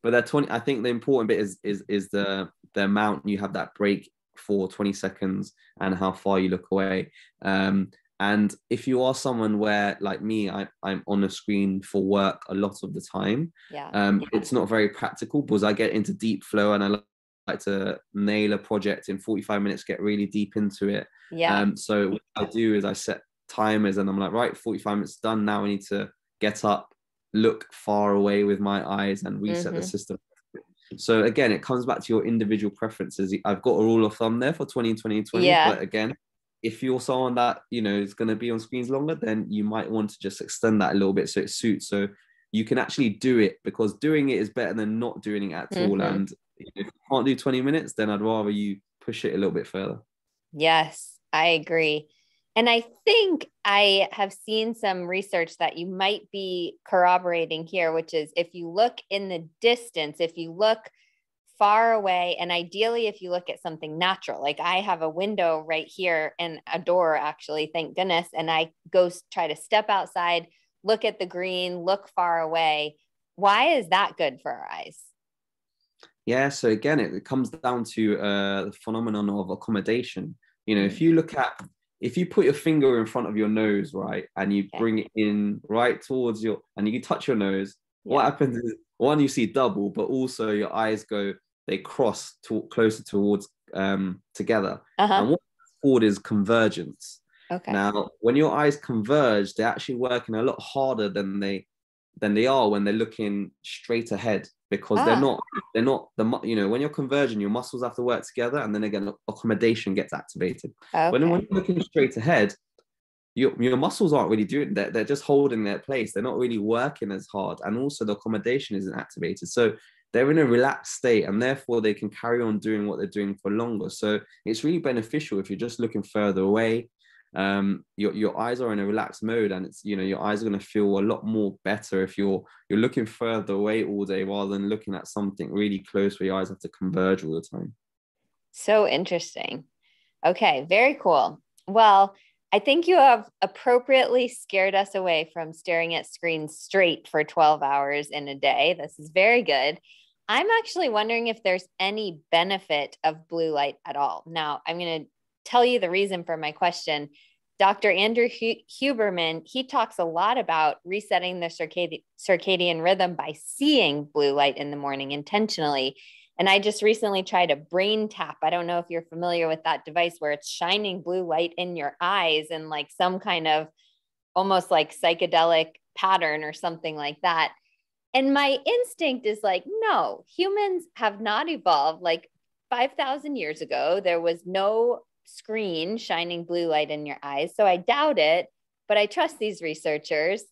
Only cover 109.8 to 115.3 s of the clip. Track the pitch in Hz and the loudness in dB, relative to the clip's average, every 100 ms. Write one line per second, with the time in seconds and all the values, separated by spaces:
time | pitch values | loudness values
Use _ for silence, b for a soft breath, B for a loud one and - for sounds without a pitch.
109.8 | - 98 - 71 - - 90 78 - - | 0 -2 -2 -8 -10 -4 -4 -4 -12 -16
110.8 | - 170 165 131 165 175 208 196 185 180 | -6 0 2 4 4 2 0 -2 0 -2
111.8 | - 160 135 117 117 156 101 - _ _ | 0 2 2 2 2 4 2 -2 _ _
112.8 | _ _ _ _ _ - 135 - 120 127 | _ _ _ _ _ 0 0 2 2 2
113.8 | 160 - 190 147 92 110 101 139 123 101 | 0 2 4 4 4 2 2 0 -2 -2
114.8 | 101 117 107 143 - | -2 -2 -2 -2 4